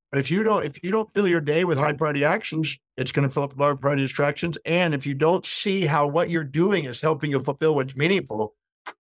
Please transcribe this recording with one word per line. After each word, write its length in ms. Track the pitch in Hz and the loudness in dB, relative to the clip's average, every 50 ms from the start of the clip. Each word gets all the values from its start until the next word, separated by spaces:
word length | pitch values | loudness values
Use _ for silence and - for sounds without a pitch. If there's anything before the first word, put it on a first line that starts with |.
| _ _ | _ _
But 80 | 139 139 | -4 -4
if 100 | 135 131 | -2 0
you 140 | 170 202 220 | 0 0 2
don't, 200 | 220 214 180 147 | 2 2 0 0
if 200 | 147 - - - | -4 -6 -8 -4
you 80 | 185 | -2
don't 200 | 208 220 214 - | -2 -2 -2 -2
fill 140 | - 202 208 | -2 0 2
your 140 | 185 175 165 | 2 2 0
day 240 | 147 143 147 165 185 | 0 0 2 2 2
with 140 | 175 156 131 | 2 2 2
high 160 | 147 151 151 | 2 0 0
priority 280 | 143 160 151 143 143 | 0 -2 -2 0 2
actions, 560 | 143 156 185 - - - 156 160 156 135 - - _ _ _ | 2 2 2 0 -2 -4 -4 -2 -2 -2 -4 -8 _ _ _
it's 140 | 127 127 - | -6 -6 -2
gonna 180 | - 151 139 131 | 0 0 0 2
fill 140 | - 147 | 0 -2
up 80 | 143 143 | -4 -2
with 80 | 123 127 | -2 0
low 180 | 143 147 143 | 0 0 0
priority 260 | 139 135 143 147 139 | 0 0 0 0 0
distractions. 540 | 135 131 - - 143 147 143 - 175 170 151 - - | 0 -2 0 0 0 0 0 -2 -4 -4 -6 -6 -4
And 300 | - 165 180 180 165 147 | 0 2 2 2 2 0
if 100 | 135 135 | -2 -2
you 100 | 143 139 | -4 -2
don't 300 | 135 151 160 180 185 - | 2 2 2 2 2 0
see 400 | - - - - 208 190 196 175 | -4 -6 -2 -2 -2 0 0 0
how 220 | 143 156 147 147 | 2 2 2 2
what 240 | 143 143 170 175 165 | 2 2 0 0 0
you're 140 | 170 165 156 | 0 -2 -2
doing 400 | 131 139 160 180 202 202 170 143 | -2 0 2 2 4 2 0 -2
is 160 | 127 117 - | -4 -6 -2
helping 320 | 156 156 160 143 156 151 | 0 0 0 0 -2 -2
you 80 | 139 131 | -2 0
fulfill 340 | 131 147 135 - 156 156 156 | -2 -2 -2 0 0 2 2
what's 220 | 139 131 135 131 | 2 0 -2 -2
meaningful, 580 | 131 147 175 196 185 143 - - 110 110 107 - _ _ _ _ _ _ - - _ _ _ | 0 2 2 2 0 -2 -2 -4 -4 -4 -4 -6 _ _ _ _ _ _ -18 -18 _ _ _